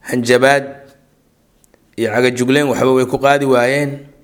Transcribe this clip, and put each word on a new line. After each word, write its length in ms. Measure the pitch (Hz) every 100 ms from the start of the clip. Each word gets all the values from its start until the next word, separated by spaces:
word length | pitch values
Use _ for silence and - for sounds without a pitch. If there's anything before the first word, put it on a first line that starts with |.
hanjabaad 800 | - 127 120 123 135 139 135 - - _ _ _ _ _ _ _ _ _ _ -
iyo 160 | 110
cagajugleen 560 | 110 127 123 123 135 147
waxba 240 | 117 127
way 160 | 131 127
ku 80 | 135
qaadi 320 | 139 143 139
waayeen 640 | 123 120 139 143 139 - _